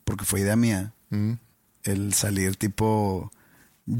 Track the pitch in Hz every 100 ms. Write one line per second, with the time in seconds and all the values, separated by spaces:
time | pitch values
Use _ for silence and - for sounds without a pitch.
0 | - 101 98 98 98 113 117 95 104 -
1 | _ 104 107 117 - _ _ _ 104 98
2 | 101 - 104 95 95 95 104 - 110 107
3 | 101 92 - - _ - _ _ - 117